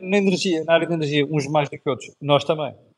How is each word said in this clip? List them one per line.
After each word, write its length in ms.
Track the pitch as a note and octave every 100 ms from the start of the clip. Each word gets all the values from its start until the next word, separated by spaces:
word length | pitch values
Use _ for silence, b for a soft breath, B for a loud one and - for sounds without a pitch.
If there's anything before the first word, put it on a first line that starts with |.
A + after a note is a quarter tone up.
na 180 | F#3 G3+
energia, 460 | G3 E3+ F#3+ D#3+
na 100 | D#3+
área 120 | E3 D#3+
da 80 |
energia, 320 | E3 D3 D3 C#3+
uns 200 | D#3 C3+
mais 200 | D3+ C#3+
do 100 | D#3
que 120 | C#3+
outros, 240 | B2+ - -
nós 240 | C#3+ C#3+
também. 300 | - D#3 C3+ - _